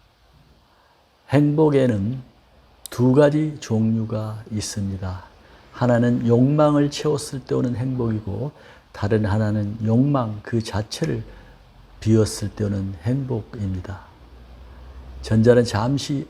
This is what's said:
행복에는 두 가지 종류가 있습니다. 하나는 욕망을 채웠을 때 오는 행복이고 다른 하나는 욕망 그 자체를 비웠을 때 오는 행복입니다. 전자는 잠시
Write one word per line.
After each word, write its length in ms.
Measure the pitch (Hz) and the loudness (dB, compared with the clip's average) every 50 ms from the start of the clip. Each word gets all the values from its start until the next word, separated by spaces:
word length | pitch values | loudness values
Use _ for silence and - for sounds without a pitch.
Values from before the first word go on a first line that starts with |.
| _ _ _ _ _ _ _ _ _ _ _ _ _ _ _ _ _ _ _ _ _ _ _ _ _ - | _ _ _ _ _ _ _ _ _ _ _ _ _ _ _ _ _ _ _ _ _ _ _ _ _ 0
행복에는 920 | - 143 147 147 147 151 160 151 143 135 131 123 113 101 98 107 131 131 - - _ _ _ _ _ _ _ _ _ _ - - | 2 2 4 4 4 2 2 4 4 4 4 2 2 0 -2 -2 -4 -6 -10 -14 _ _ _ _ _ _ _ _ _ _ -20 -10
두 220 | - - 123 127 127 | -2 2 2 4 6
가지 440 | 139 147 147 147 151 156 156 151 139 | 6 6 6 4 2 0 -2 -4 -8
종류가 840 | - - 113 110 110 110 110 113 110 107 113 107 107 107 107 110 - - 110 | -6 -2 0 0 2 2 0 0 -2 -4 -4 -6 -6 -8 -10 -12 -12 -8 -8
있습니다. 720 | 107 101 - - 107 98 98 95 92 95 92 92 90 - - - - - - - - - - - | -6 -6 -6 -6 -6 -6 -6 -6 -6 -6 -8 -8 -8 -12 -18 -20 -20 -20 -20 -20 -20 -20 -20 -6
하나는 520 | - 127 123 123 117 120 120 120 127 123 117 | -2 2 2 4 4 4 2 2 2 2 2
욕망을 640 | 117 117 127 135 147 151 151 147 147 147 143 143 143 | 4 4 4 4 4 4 4 4 4 4 2 0 -2
채웠을 480 | - - 151 151 139 - - - 135 | -4 -2 -2 -2 -2 -4 -8 -10 -12
때 160 | 127 - 139 | -6 -4 -2
오는 180 | 131 127 123 120 | -2 -2 -2 -2
행복이고 760 | 104 123 131 131 123 120 117 110 107 107 - 95 104 123 147 - - - - - - - _ - | -4 -4 -4 -4 -2 -2 -2 -2 -4 -4 -6 -6 -6 -8 -8 -10 -12 -20 -20 -20 -20 -20 _ -8
다른 340 | - - 101 113 110 107 | -6 -2 0 0 2 2
하나는 500 | 101 101 107 110 107 104 107 104 101 104 113 113 | 0 0 0 0 0 0 -2 -2 -4 -6 -4 -2
욕망 540 | 110 113 120 131 147 143 135 120 110 107 104 - | 2 2 4 4 4 2 0 -2 -4 -6 -10 -8
그 180 | - - 117 113 | -4 -4 -4 -4
자체를 640 | - - 98 107 - - - 165 160 131 113 110 - - - - - - - - - - - - - - - | -2 -4 -6 -6 -6 -6 -6 -4 -4 -4 -6 -8 -10 -16 -20 -20 -20 -20 -20 -20 -20 -20 -20 -20 -20 -18 -6
비웠을 520 | - 107 110 110 107 98 - - 107 98 | 0 2 4 4 4 2 -2 -6 -8 -8
때 120 | - - 107 | -6 -4 -4
오는 320 | 101 101 98 95 95 95 90 - | -2 -2 -4 -4 -6 -8 -6 -4
행복입니다. 1120 | 110 127 139 135 127 123 110 104 - - 120 104 95 95 92 90 - 101 95 - - - - - - - - - - - - - - - - - - - - - - - - - | -4 -4 -2 -4 -4 -6 -6 -8 -10 -10 -8 -6 -6 -6 -6 -8 -10 -12 -14 -16 -20 -20 -20 -20 -20 -20 -20 -20 -20 -20 -20 -20 -20 -20 -20 -20 -20 -20 -20 -18 -18 -16 -14 -4
전자는 400 | - 110 110 110 120 120 123 120 | 0 2 4 6 6 6 6 4
잠시 640 | 113 - 101 110 127 139 139 131 - 151 139 - | 2 0 -2 0 0 0 -2 -2 -4 -4 -6 -6